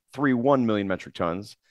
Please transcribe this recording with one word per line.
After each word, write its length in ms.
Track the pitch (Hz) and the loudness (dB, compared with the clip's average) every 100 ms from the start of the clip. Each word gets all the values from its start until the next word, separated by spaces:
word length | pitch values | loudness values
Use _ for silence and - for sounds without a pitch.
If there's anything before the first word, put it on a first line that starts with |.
| _ | _
three 220 | 131 143 | -2 0
one 320 | 120 135 135 113 | 2 2 2 2
million 220 | 104 98 | 0 -2
metric 260 | 90 - | -4 -6
tons. 420 | - 87 90 107 - _ | -6 -4 -4 -10 -20 _